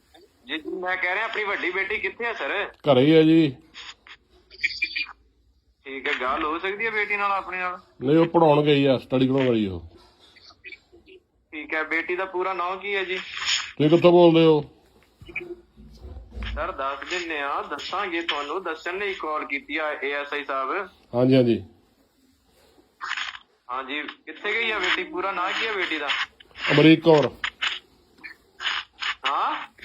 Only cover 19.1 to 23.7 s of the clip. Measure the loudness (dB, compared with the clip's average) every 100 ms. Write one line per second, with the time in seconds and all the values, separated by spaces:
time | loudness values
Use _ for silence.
19.1 | -6 -6 -6 -6 -8 -6 -6 -4 -4 -6
20.1 | -6 -6 -8 -6 -6 -4 -6 -8 -14 _
21.1 | 0 4 6 4 0 -4 _ _ _ _
22.1 | _ _ _ _ _ _ _ _ _ -10
23.1 | -8 -8 -12 _ _ -12